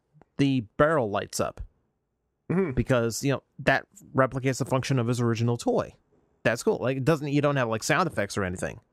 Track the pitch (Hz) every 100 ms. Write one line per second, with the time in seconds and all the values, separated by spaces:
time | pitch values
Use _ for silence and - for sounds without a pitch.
0 | _ _ _ - 143 131 107 - 151 160
1 | 113 98 98 - 85 - - _ _ _
2 | _ _ _ _ - 170 185 131 117 127
3 | 117 113 131 131 - - 139 135 - _
4 | - 127 131 131 127 127 123 131 - 135
5 | 117 123 120 113 117 120 - 220 98 -
6 | _ _ _ _ - 117 - 104 113 135
7 | 127 160 143 143 147 139 120 110 - 151
8 | 180 - 101 - 95 90 80 57 -